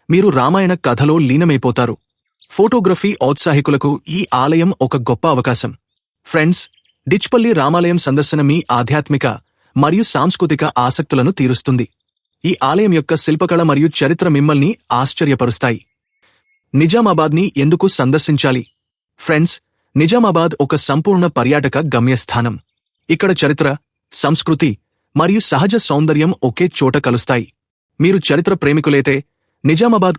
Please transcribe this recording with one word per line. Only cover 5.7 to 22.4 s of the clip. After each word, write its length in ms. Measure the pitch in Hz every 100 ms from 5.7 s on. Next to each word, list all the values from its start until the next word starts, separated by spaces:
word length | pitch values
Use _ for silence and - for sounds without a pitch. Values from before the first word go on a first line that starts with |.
| - _ _ _ _ -
ఫ్రెండ్స్, 340 | 165 156 180 - _ _ _ -
డిచ్పల్లి 440 | 196 - 247 226 180
రామాలయం 400 | 139 170 175 175 151
సందర్శన 360 | 139 143 151
మీ 160 | 143 160 - 123
ఆధ్యాత్మిక 500 | 117 151 - 139 131 110 - _ _ 131
మరియు 280 | 143 185 233
సాంస్కృతిక 500 | 139 156 - 170 147 143 - 123
ఆసక్తులను 460 | - 147 131 135 -
తీరుస్తుంది. 460 | 127 123 - 127 113 _ _ _ _ _
ఈ 80 | 165 - 135
ఆలయం 240 | 170 214 165
యొక్క 180 | 143 165
శిల్పకళ 380 | - 156 180 170 165
మరియు 180 | 147 156 -
చరిత్ర 280 | 143 165 175 143
మిమ్మల్ని 340 | 147 143 151 233 - 120
ఆశ్చర్యపరుస్తాయి. 760 | 135 - 151 131 123 113 127 113 - _ _ _ _ _ _ _ _
నిజామాబాద్ని 720 | 135 160 226 220 160 156 156 190 143
ఎందుకు 220 | 139 170 190 -
సందర్శించాలి? 640 | 127 147 - 147 139 127 117 _ _ _ _ _
ఫ్రెండ్స్, 360 | - 151 170 - - _ _ 139
నిజామాబాద్ 580 | 160 240 226 170 170 -
ఒక 120 | 139 147 -
సంపూర్ణ 380 | 139 202 185 175 143
పర్యాటక 400 | 123 147 135 135 156
గమ్యస్థానం. 640 | 127 120 127 - 120